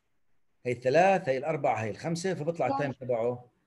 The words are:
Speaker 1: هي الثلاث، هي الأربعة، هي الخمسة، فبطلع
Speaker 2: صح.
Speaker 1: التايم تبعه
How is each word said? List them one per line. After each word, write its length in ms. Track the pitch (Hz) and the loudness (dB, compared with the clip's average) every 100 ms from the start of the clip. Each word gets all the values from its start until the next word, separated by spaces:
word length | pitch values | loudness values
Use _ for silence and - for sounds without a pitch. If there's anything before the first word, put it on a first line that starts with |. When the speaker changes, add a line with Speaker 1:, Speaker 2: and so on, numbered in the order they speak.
| _ _ _ _ _ _ 123 | _ _ _ _ _ _ -6
Speaker 1:
هي 60 | |
الثلاث، 560 | 123 127 147 190 190 131 | -2 2 6 6 4 2
هي 100 | 131 | -2
الأربعة، 380 | 147 151 135 110 | -2 -2 0 0
هي 140 | 110 | -4
الخمسة، 440 | 95 147 170 190 | -6 -4 -2 -2
فبطلع 340 | 147 151 165 127 | -4 -4 -2 0
Speaker 2:
صح. 60 | |
Speaker 1:
التايم 180 | 277 143 | 0 -4
تبعه 580 | 123 123 117 117 123 - _ | -6 -2 0 0 -4 -10 _